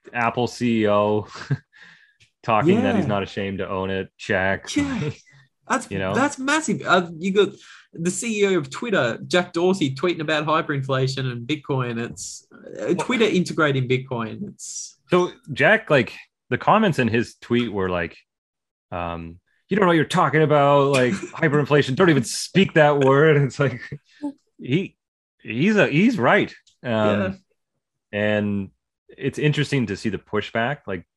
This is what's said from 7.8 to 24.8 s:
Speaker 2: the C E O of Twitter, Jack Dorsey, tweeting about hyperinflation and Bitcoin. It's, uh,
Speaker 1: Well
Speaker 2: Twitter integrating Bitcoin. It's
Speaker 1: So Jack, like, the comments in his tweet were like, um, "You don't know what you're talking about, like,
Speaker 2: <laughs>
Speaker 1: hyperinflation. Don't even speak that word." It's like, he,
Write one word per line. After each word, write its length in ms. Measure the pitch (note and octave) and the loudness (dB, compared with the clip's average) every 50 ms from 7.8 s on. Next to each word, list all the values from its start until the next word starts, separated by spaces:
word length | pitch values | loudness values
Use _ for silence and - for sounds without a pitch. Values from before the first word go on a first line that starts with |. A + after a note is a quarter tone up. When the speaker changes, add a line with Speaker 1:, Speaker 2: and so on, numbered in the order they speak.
| _ _ _ | _ _ _
Speaker 2:
the 180 | - E3 F3+ | -6 -6 -4
C 300 | F#3 - B3 A#3 A3 G#3 | -4 -4 -6 -4 0 0
E 60 | G3 | 0
O 120 | G3 F#3+ F3 | 2 2 0
of 120 | C#3 C3+ | -2 -4
Twitter, 480 | - - A#3+ A#3+ F#3+ E3 C3 A#2 A2+ - - | -8 -10 -6 -2 0 0 0 0 -2 -6 -6
Jack 260 | C3 - F3+ F3+ F3+ - | 0 0 0 0 0 -2
Dorsey, 420 | E3+ F3 F#3 F#3+ F#3+ D3+ C3+ C3+ | 0 0 0 0 0 -2 -4 -2
tweeting 240 | C3+ - F3+ - E3 | -2 -2 -2 -2 -2
about 260 | D3+ D3+ D#3 D3+ D3+ | -2 -2 -2 -2 0
hyperinflation 840 | D3+ D3+ D#3+ D#3+ D#3 D3 C#3 C3 C3+ C3+ C3 C3+ C3 C3+ C3+ C3 B2+ | 0 0 0 0 -2 -4 -4 -2 -2 -2 0 0 -2 -2 -4 -6 -6
and 160 | A#2+ A#2+ A#2 | -6 -8 -6
Bitcoin. 520 | B2 D#3 D3 - - C#3+ C3 B2 A#2+ A#2 A2+ | -6 -6 -6 -4 -4 -4 -2 -2 -4 -4 -6
It's, 480 | A#2+ - - - - - - - - _ - | -6 -8 -10 -12 -14 -14 -14 -16 -20 _ -20
uh, 340 | - - - - - G#2 | -20 -20 -18 -12 -8 -4
Speaker 1:
Well 80 | B2 F3 | -2 -2
Speaker 2:
Twitter 300 | F#3 - - B3 A3+ A3+ | -2 -2 -2 0 2 2
integrating 640 | - - F#3 E3 - D#3 D#3+ D#3 D3 C#3 C3+ B2+ A#2+ | 2 2 0 0 0 0 0 0 2 2 0 0 0
Bitcoin. 600 | B2+ B2+ C3 - B2+ A#2 A2+ A2 A2 A2 - G#2 | -2 -2 -2 -6 -6 -6 -6 -8 -8 -10 -12 -14
It's 480 | - - - - - - - - - _ _ _ | -14 -16 -18 -14 -14 -14 -14 -16 -18 _ _ _
Speaker 1:
So 220 | F3 F3+ F3+ F3 - - _ - C3 | 0 0 0 0 -6 -12 _ -12 -2
Jack, 380 | A2 C3+ E3 G#3+ G#3+ - - | 0 4 4 4 2 2 2
like, 220 | D#3 C3+ A2+ - - - - _ _ _ _ _ | 2 2 2 0 -4 -14 -20 _ _ _ _ _
the 80 | B2 A#2+ | -6 -2
comments 420 | - D3 F3 G#3+ A3 G3 D3+ - | 2 2 4 4 4 2 2 0
in 80 | B2+ A2 | 0 0
his 260 | G#2+ A#2+ A2 - - _ | 0 0 -2 -4 -8 _
tweet 320 | - - A#2+ A#2+ A#2+ A2 G2 | -6 -2 0 0 0 -2 -4
were 160 | G2+ F#2+ F#2 | -4 -2 -2
like, 280 | F2+ F2 E2+ E2+ - - _ _ _ _ _ _ _ _ _ _ _ _ _ _ F#2 | -2 -2 -4 -6 -8 -14 _ _ _ _ _ _ _ _ _ _ _ _ _ _ -8
um, 480 | F2+ F2 E2+ E2+ E2+ E2+ E2 E2+ F2+ _ _ _ _ _ _ | -8 -6 -6 -8 -10 -10 -14 -16 -20 _ _ _ _ _ _
"You 80 | G3 | 0
don't 60 | G#3 G3 | 2 2
know 20 | F3+ | 4
what 80 | E3+ | 4
you're 80 | D#3+ C#3 | 2 2
talking 380 | - - F#3 E3+ C#3+ A#2+ D#3 D#3 | 2 2 0 2 2 2 2 2
about, 500 | D3 D3+ D3 C#3 C#3+ C#3+ C#3+ C#3 C#3 C#3 | 4 4 4 6 6 6 4 4 4 2
like, 200 | C3 B2+ B2 A#2+ | 2 2 2 0
Speaker 2:
<laughs> 280 | - - - - - | -4 -8 -12 -6 -2
Speaker 1:
hyperinflation. 560 | - D#3 C#3 D3 C#3+ - D3+ D3 - C3 C3+ | -2 0 2 0 2 4 4 4 4 2 2
Don't 140 | - F#3+ F3 | 2 4 4
even 120 | D#3 C3+ A#2+ | 4 4 2
speak 520 | - - - - - - F3+ G3 D3+ - | -2 -6 -8 -10 0 2 2 2 4 6
that 260 | E3 D3+ D3 D3 C#3+ | 6 6 6 6 4
word." 360 | C3+ C3 C3+ C#3 D#3 D#3+ D3+ | 4 4 6 6 6 6 4
It's 220 | C#3+ C#3+ B2+ - - | 4 2 0 0 -2
like, 220 | C#3+ C3 B2+ A#2+ - - C#3+ - _ _ _ _ D4 C#4+ C#4 _ _ _ _ _ | -2 -2 -2 -6 -10 -14 -14 -16 _ _ _ _ -12 -12 -12 _ _ _ _ _
he, 380 | - C3+ B2 F3+ | -6 -2 -2 -2